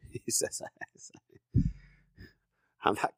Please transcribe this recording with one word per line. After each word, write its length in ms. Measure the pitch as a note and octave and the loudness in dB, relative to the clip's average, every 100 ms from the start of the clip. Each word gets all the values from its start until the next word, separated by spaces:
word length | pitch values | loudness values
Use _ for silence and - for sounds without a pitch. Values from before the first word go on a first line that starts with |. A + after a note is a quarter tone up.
<laughs> 240 | - B2 - | -12 -10 -2
He 60 | |
says, 280 | - - - - - - - - - - - _ - - - - - _ - - _ _ _ _ _ | 0 0 -2 -10 -12 -16 -16 -20 -20 -20 -20 _ 2 2 0 -12 -20 _ -20 -20 _ _ _ _ _
"I'm 120 | - G#2 | 0 2
not 180 | - | 0